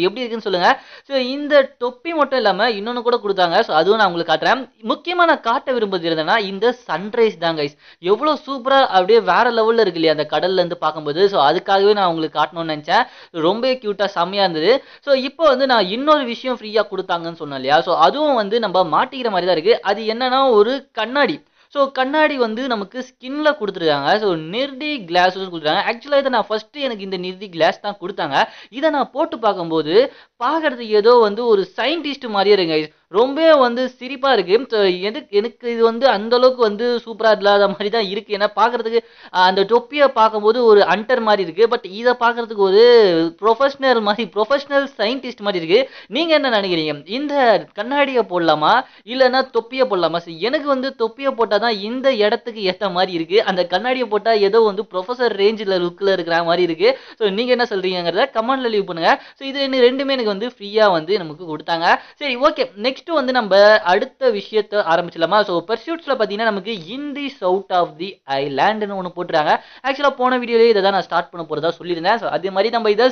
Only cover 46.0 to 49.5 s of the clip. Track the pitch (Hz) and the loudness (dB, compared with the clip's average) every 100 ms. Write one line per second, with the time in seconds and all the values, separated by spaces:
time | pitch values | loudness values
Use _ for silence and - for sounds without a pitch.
46 | - 220 330 302 269 196 196 170 156 143 | -8 -4 0 0 2 0 0 -2 -2 -6
47 | 151 233 294 285 247 190 147 - 220 285 | -8 -8 -4 2 4 2 0 -10 -4 -2
48 | 285 254 196 180 165 151 151 226 254 - | 0 0 -2 0 0 2 2 2 0 -10
49 | 196 254 262 254 254 | -8 0 2 2 -2